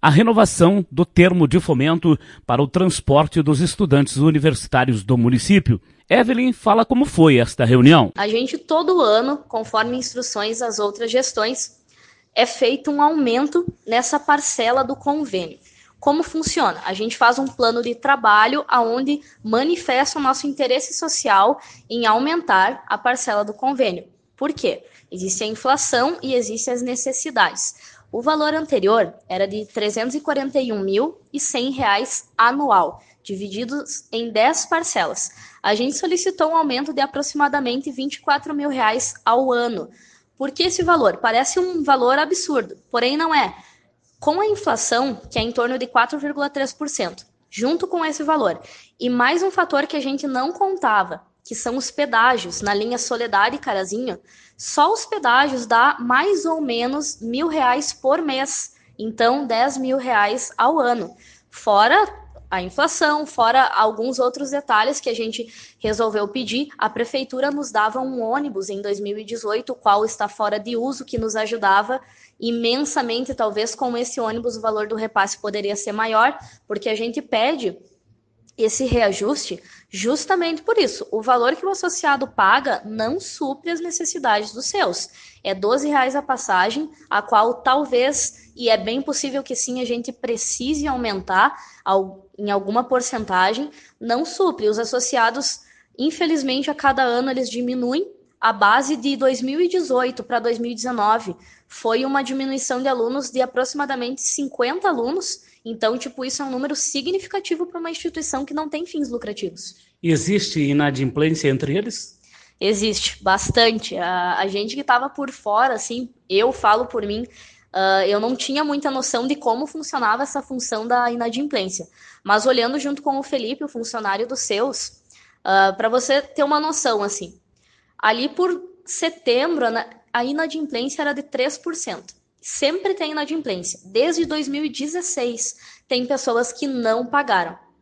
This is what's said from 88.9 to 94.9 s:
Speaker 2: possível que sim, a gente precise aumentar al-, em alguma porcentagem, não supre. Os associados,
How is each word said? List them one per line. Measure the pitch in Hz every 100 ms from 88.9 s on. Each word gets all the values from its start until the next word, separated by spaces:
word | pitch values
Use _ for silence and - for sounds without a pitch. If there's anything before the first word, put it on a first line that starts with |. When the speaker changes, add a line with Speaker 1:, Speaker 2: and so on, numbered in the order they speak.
| 247
Speaker 2:
possível | 277 277 277 269
que | 269
sim, | 247 - 254
a |
gente | 240 240 233
precise | 240 233 226 - - 247 302 294
aumentar | 262 240 196 185 190 254 - - -
al-, | - 196 190 - _ -
em | 208
alguma | 202 196 220
porcentagem, | 233 254 240 240 220 185 190 220 294 - - _
não | 233 240
supre. | 320 - 381 - 214
Os | 214
associados, | 226